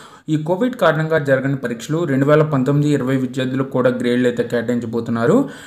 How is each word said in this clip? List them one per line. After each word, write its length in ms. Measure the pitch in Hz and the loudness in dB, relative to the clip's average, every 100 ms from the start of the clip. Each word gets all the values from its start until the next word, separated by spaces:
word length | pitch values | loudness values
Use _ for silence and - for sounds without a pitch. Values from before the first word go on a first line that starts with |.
| - - - | -20 -18 -4
ఈ 80 | 151 | -4
కోవిడ్ 400 | 156 185 247 - | -2 -2 -2 0
కారణంగా 420 | 170 151 156 160 | 0 2 0 0
జరగని 380 | 139 135 131 135 | 2 0 0 -4
పరీక్షలు 480 | 120 113 - 151 | -4 -8 -4 -4
రెండు 220 | 170 131 139 | 0 0 4
వేల 160 | 151 | 4
పంతొమ్మిది 480 | 151 143 127 143 147 | 4 2 2 2 2
ఇరవై 260 | 143 127 135 | 0 0 -2
విద్యార్థులకు 540 | 127 131 127 131 135 | -2 -2 -2 -2 -2
కూడా 200 | 127 127 | 2 2
గ్రేడ్లు 360 | 120 120 123 123 | 2 0 2 0
అయితే 160 | 117 | 0
కేటాయించబోతున్నారు. 1080 | 117 120 113 120 113 117 113 117 120 226 277 - | -2 -2 -2 -4 -4 -6 -4 -2 2 2 0 -8